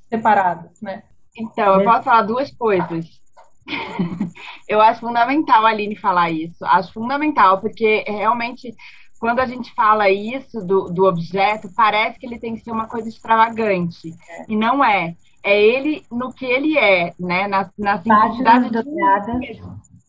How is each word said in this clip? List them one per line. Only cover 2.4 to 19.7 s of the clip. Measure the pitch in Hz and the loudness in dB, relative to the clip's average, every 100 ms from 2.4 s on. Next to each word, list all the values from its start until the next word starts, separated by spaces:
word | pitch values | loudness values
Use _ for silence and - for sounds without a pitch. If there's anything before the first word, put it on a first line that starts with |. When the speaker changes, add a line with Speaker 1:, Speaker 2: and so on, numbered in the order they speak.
| 277 | -6
Speaker 2:
coisas. | - 226 185 170 165 165 - - _ - - - | -4 -2 0 -2 -6 -10 -16 -20 _ -20 -20 -12
<laughs> | - - - 170 - 175 - - - - | -10 -8 -6 -6 -6 -10 -10 -20 -16 -4
Eu | 214 | 2
acho | 220 226 | 4 2
fundamental | 233 233 240 285 302 226 220 | -2 0 0 0 2 4 4
a | |
Aline | 214 208 208 | 0 -4 -4
falar | 208 180 170 | -2 0 0
isso. | 160 165 - 180 | -2 -8 -8 0
Acho | 180 185 | 0 0
fundamental, | 220 233 277 302 285 190 190 | -8 -6 -2 -2 4 4 4
porque | 220 - 220 214 - | 0 -2 0 0 -2
realmente, | 208 214 240 233 - 233 - - - - - | -4 -2 -2 -4 -10 -18 -18 -20 -20 -20 -6
quando | 226 233 | -2 0
a | 254 | -2
gente | 247 233 | -4 -10
fala | - 214 214 202 | 0 2 4 4
isso | 196 214 262 - 226 180 | 2 -2 -10 -10 -10 -2
do, | 190 185 | 0 0
do | 175 190 | 2 2
objeto, | 170 165 190 196 214 196 - | 2 -4 -2 0 -2 -6 0
parece | 214 214 226 240 | 2 2 -2 -6
que | 240 | -14
ele | 233 | -10
tem | 233 226 | -10 -10
que | |
ser | 233 | -8
uma | 220 220 | -8 -6
coisa | 240 220 | -8 -10
extravagante. | - - 226 226 226 220 185 175 - 165 165 - | -10 0 2 2 2 0 0 -2 -8 -16 -18 -20
Speaker 1:
É. | 165 165 | -18 -6
Speaker 2:
E | 214 | -2
não | 226 269 | 0 2
é. | 247 202 170 170 _ _ | 2 2 -2 -8 _ _
É | 202 202 | 0 4
ele | 214 254 294 302 - | 6 4 0 -4 -6
no | 233 247 | -8 -8
que | - 262 | -8 -2
ele | 254 302 302 | -2 0 2
é, | 208 185 170 - | 4 2 0 -6
né? | 180 180 202 | -4 -4 -2
Na, | 196 190 - | -2 -4 -4
na | 202 202 | -2 -2
Speaker 3:
Páginas | 226 214 | 2 4
Speaker 2:
simplicidade | 220 240 262 247 226 | 4 2 4 4 4
de | 226 | -2
Speaker 3:
dobradas. | 277 311 330 202 208 247 254 220 - | -4 -2 2 2 0 -8 -8 -14 -16